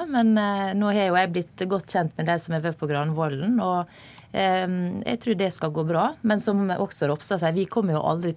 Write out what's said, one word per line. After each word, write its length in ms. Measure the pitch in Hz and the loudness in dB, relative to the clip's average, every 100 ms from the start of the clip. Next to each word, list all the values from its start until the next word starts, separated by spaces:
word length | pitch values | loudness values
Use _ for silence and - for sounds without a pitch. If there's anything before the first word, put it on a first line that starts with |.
| 339 | 0
men, 300 | 262 226 214 | 2 4 4
eh, 300 | 202 196 196 196 | 2 0 -2 0
nå 100 | 208 | 2
har 160 | 202 190 | 2 4
jo 80 | 180 | 4
jeg 140 | 185 | 2
blitt 300 | 175 165 - 185 | 0 -4 -6 -2
godt 240 | 196 - | -2 0
kjent 220 | 190 160 - | 0 0 -2
med 140 | 160 | 0
de 80 | 170 | 0
som 140 | - 160 | -2 -2
har 60 | |
vært 140 | 165 160 | -2 -4
på 80 | 151 | -2
Granavolden, 720 | 143 151 156 156 139 185 240 | -2 -2 0 -2 0 0 0
og, 300 | 185 180 175 - - - - | 0 -2 -4 -12 -20 -20 -6
eh, 320 | 196 190 185 185 180 180 190 | 0 2 2 0 -2 -2 -4
jeg 180 | - 233 | -4 -4
tror 160 | 240 190 | -2 0
det 80 | 190 | -2
skal 220 | 170 160 151 | -2 -4 -2
gå 80 | 160 | 0
bra. 160 | 165 226 311 | 2 0 0
Men 160 | 220 208 | 0 0
som 300 | 214 202 196 | 2 0 0
også 400 | - 196 - 143 | -2 -4 -2 -2
Ropstad 320 | 151 - 190 | -2 -2 0
sier, 100 | 165 165 | 0 0
vi 80 | - | 0
kommer 320 | 233 196 151 | 0 2 2
jo 80 | 143 | 2
aldri 240 | 170 175 | 0 -2